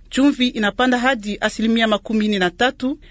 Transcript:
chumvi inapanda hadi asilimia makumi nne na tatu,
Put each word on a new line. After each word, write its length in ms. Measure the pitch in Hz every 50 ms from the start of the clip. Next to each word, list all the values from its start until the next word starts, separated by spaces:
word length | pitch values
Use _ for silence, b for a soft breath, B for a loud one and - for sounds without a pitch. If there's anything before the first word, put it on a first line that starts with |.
| - -
chumvi 380 | - 254 269 285 285 254 247
inapanda 500 | 247 - 233 208 202 196 - 247 254 247
hadi 400 | 240 240 262 277 220 202 208 202 -
asilimia 460 | - 214 - - 220 226 226 233 226
makumi 400 | 220 208 196 - - 220 220 214
nne 120 | 214 208 196
na 100 | 180 175
tatu, 500 | 175 - 240 262 269 - 254 262 302 - b b